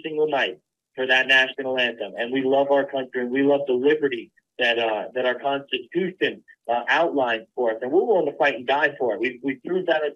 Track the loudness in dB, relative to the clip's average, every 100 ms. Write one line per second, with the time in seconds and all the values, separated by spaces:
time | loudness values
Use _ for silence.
0 | -6 -2 0 2 -2 -4 _ _ _ -6
1 | 0 2 4 4 2 -2 -4 -2 -2 -2
2 | -10 -6 -4 0 2 2 4 2 2 -4
3 | -6 -6 -4 0 2 2 2 2 4 2
4 | 0 -4 -10 _ _ -4 0 2 0 -2
5 | -4 -2 -2 -2 -2 -4 -4 -8 -4 -4
6 | -4 -2 -4 -4 _ _ -4 -2 0 0
7 | 2 0 0 -2 -6 -2 -2 -2 0 2
8 | 4 2 2 0 0 0 -2 0 0 0
9 | -2 -2 -4 -4 -6 -6 -4 -4 0 0
10 | 0